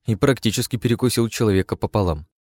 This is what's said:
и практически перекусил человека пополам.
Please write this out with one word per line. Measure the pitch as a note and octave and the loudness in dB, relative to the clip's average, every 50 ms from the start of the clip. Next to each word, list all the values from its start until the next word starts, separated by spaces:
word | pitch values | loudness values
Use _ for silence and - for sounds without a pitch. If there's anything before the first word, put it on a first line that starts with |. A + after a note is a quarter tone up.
| _ | _
и | - A2+ | -4 -2
практически | F#2+ - C3+ C3 - - A2+ - - A#2 - - | 2 2 2 2 2 0 -2 -2 -2 -4 -4 -4
перекусил | A2 - A#2+ A#2 - C3 A#2+ - A#2 A#2 A2+ | -2 -2 0 0 0 0 0 0 0 -2 -2
человека | - - A#2+ G#2+ G2 F#2+ F#2 - - | -2 0 0 2 2 2 0 -2 -4
пополам. | - - - - G#2+ G2 F2 D#2+ D2+ D2 - _ _ | -6 -4 -2 -2 0 0 0 -2 -4 -6 -14 _ _